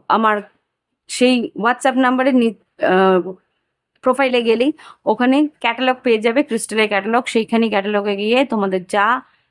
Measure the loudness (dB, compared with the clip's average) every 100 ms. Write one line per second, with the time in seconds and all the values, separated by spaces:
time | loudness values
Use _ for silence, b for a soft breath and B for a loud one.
0 | -2 0 0 -2 -6 _ _ _ _ _
1 | -12 0 2 2 -2 -4 -4 0 0 2
2 | 0 2 2 2 0 -4 _ -4 0 2
3 | 4 2 -2 -14 _ _ _ _ _ _
4 | -2 0 0 0 0 0 0 -4 B B
5 | -4 0 2 2 0 -2 -6 -2 -2 -2
6 | 0 0 2 0 -2 -4 -4 -2 0 0
7 | 0 -2 0 -4 0 0 0 -2 -2 -2
8 | -2 -4 0 0 0 -2 -2 -4 -4 -2
9 | 0 -2 -6 _ _